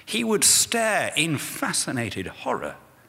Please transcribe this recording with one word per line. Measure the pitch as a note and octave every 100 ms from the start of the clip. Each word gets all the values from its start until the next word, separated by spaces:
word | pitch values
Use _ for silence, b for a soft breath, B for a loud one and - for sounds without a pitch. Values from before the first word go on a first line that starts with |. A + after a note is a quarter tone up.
He | B A3
would | A3+ G#3
stare | - - - A#3 A3 G3 A2+ -
in | D#3+ C3+
fascinated | - - B3+ - - C3 A2+ F#2+ F2
horror | - C3+ A2 C#2+ - - -